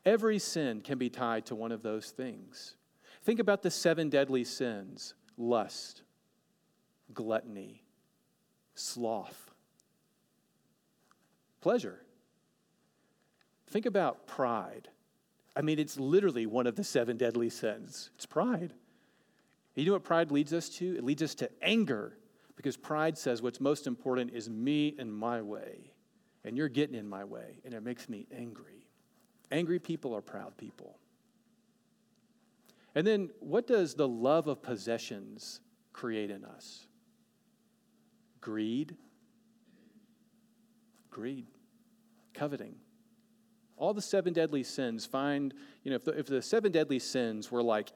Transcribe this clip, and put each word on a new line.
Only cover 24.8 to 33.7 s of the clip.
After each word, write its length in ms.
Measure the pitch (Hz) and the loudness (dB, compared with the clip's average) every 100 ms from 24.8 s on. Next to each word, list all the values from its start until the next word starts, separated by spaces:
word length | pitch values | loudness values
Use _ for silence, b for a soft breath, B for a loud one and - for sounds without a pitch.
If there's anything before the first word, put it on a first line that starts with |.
| 147 147 | 2 0
and 120 | 120 | -8
my 300 | 107 113 120 | -4 -2 -2
way, 500 | 104 104 - - - _ _ b b b | -4 -8 -10 -14 -20 _ _ b b b
and 120 | 117 120 | -6 -2
you're 140 | 151 | 0
getting 260 | 127 147 123 | 2 0 -2
in 120 | 104 | -8
my 160 | 98 | -10
way, 360 | 101 113 - - 131 | -10 -12 -14 -16 -14
and 80 | |
it 80 | 113 | -10
makes 260 | 113 120 - | -8 -8 -10
me 200 | 104 - 127 | -12 -12 -12
angry. 520 | 120 107 - - - _ _ _ _ _ _ | -12 -14 -20 -20 -20 _ _ _ _ _ _
Angry 280 | 147 170 175 | -2 0 -2
people 340 | - 165 135 | -2 -4 -4
are 80 | 107 | -6
proud 360 | - 101 98 - | -6 -12 -12 -14
people. 420 | 110 - - - _ _ _ _ _ _ _ _ _ _ _ _ _ _ _ _ b b b 151 | -16 -16 -20 -20 _ _ _ _ _ _ _ _ _ _ _ _ _ _ _ _ b b b 2
And 120 | 190 | 4
then 240 | 208 175 - | 4 2 -8
what 260 | 120 190 | 0 0
does 300 | 240 | 4